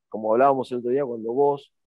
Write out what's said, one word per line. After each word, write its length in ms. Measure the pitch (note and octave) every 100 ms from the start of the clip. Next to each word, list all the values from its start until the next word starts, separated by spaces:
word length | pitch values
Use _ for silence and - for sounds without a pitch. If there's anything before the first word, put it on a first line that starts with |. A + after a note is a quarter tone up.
| _
como 240 | G#2 G#2+
hablábamos 400 | A#2 C#3 C3+ A#2
el 60 | B2
otro 120 | A#2+
día 140 | C3+
cuando 280 | C3 A#2 A2
vos, 400 | B2+ C#3+ C#3+ - _